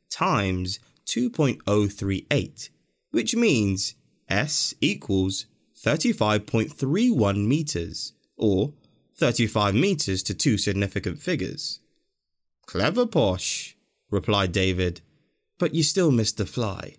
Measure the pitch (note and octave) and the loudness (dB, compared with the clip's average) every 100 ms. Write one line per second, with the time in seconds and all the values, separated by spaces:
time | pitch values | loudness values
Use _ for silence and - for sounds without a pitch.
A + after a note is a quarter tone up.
0 | - - F#3 B2+ G2 F#2 F#2 - _ _ | -10 -4 0 2 0 0 -2 -6 _ _
1 | - A3+ B3 G3 C#3 - - G#2 G2+ - | -4 -2 -2 0 0 0 0 2 2 -2
2 | G2 F#2+ - C#3 F2 - - _ _ _ | -4 -4 -2 -2 -2 -8 -16 _ _ _
3 | _ - A3 A3+ A#3 A#2+ G2+ F#2+ - - | _ -4 0 2 4 4 2 0 -2 -6
4 | _ _ - G2 C#3+ - - - E3+ G#3 | _ _ -4 -2 0 0 -2 0 -2 -2
5 | - G2 F#2+ - - _ _ - - D3 | 0 0 2 0 -4 _ _ -6 -2 2
6 | A#3 - G#2+ G#2+ - A2+ - - C3+ F#3 | 2 2 2 0 0 -2 -2 -4 -2 0
7 | B3 E3+ G2+ G2+ G#2 D3+ D3+ E2+ E2+ - | 2 4 2 2 2 0 0 -4 -4 -6
8 | - - _ - G#2+ F#2+ D3 - _ _ | -8 -10 _ -2 0 2 0 -4 _ _
9 | _ - C#3 A#2 A2+ A2 G#2 A2 G3 D#3+ | _ 0 2 2 2 2 2 2 2 2
10 | - F#2+ - F#2+ C#3+ G#2 G#2 G2+ G2 G2 | 0 0 -2 0 2 2 0 0 -2 -2
11 | F#2 E2+ - F#3 F#2 - - - _ _ | -6 -6 -4 -4 -4 -6 -10 -10 _ _
12 | _ _ _ _ _ _ - F#2 A#2+ A3 | _ _ _ _ _ _ -8 -2 0 0
13 | A#3+ D#3 G#2 F#2 - - - - _ _ | 0 2 2 2 -2 -4 -8 -16 _ _
14 | - G2+ - G#2 F#2+ F#2 F#2 F2+ F2+ E2+ | -4 -4 0 0 2 2 0 2 -2 -4
15 | _ _ _ _ _ - E3+ E3 D3 G3 | _ _ _ _ _ -4 -2 0 0 2
16 | E3+ A#2+ G#2+ - F#2+ - G#2+ F#2+ - | 4 4 2 -2 -4 -4 -4 -6 -12